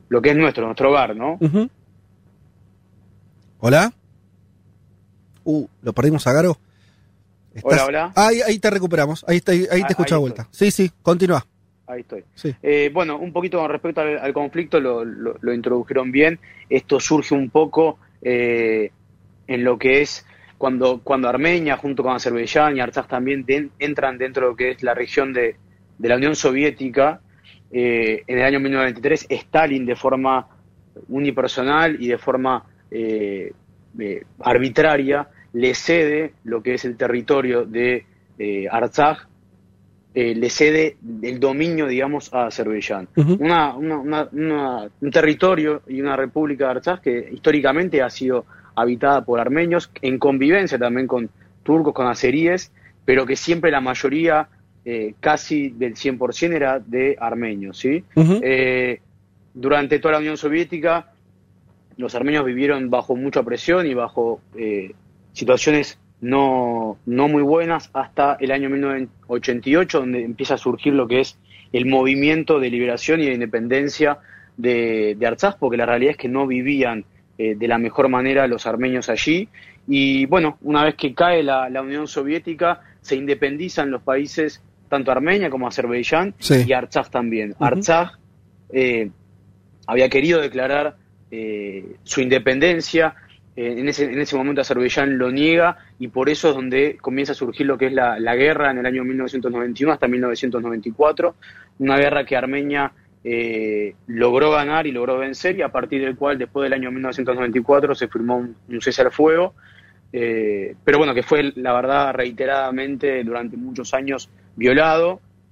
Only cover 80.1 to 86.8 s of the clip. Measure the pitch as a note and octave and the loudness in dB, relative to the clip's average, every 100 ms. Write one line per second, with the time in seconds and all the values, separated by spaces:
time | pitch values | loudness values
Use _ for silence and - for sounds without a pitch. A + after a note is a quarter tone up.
80.1 | C3+ C3+ F3+ D#3 - C#3+ D3 D3+ D3 C#3+ | 2 2 2 2 -2 -2 2 2 0 -4
81.1 | B2 F3 E3+ C#3 C3 B2+ C3 C3+ D3 D3+ | 2 4 4 2 0 -2 -6 -6 -8 -6
82.1 | D3 C#3 D#3+ E3+ D#3 E3+ E3+ - _ - | -6 -4 -4 -6 -2 -2 -2 -8 _ -4
83.1 | C3+ C#3 C#3+ C#3 C#3+ F3+ E3+ C#3 B2+ - | -4 -2 0 -2 -2 -6 -4 -4 -4 -2
84.1 | C3+ C#3+ - D3+ - _ _ _ C#3 B2+ | -2 -2 -4 -4 -6 _ _ _ -2 0
85.1 | B2+ D#3 G3+ E3+ C3 B2 - A#2+ A#2+ A#2 | 0 2 2 0 -4 -4 -4 -2 -4 0
86.1 | D#3+ G3 - - C3+ A#2+ B2+ | 0 0 -4 2 2 4 0